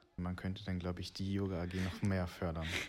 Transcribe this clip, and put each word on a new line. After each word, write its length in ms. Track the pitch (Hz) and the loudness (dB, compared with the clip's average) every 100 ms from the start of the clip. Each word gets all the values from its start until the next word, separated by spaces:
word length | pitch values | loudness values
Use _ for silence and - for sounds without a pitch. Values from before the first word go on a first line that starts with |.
| - - | -10 -4
Man 180 | 90 90 | -2 0
könnte 260 | 95 95 - | -2 -2 -2
dann, 120 | 92 | 0
glaub 200 | 90 90 | 0 -2
ich, 160 | 92 | -4
die 180 | - 98 | -4 0
Yoga-A 320 | 98 98 90 | 2 2 0
G 140 | 90 90 | 0 0
noch 220 | 92 - | 0 2
mehr 240 | 101 95 87 | 2 4 2
fördern. 400 | - 90 82 80 87 | 0 -2 0 -2 -2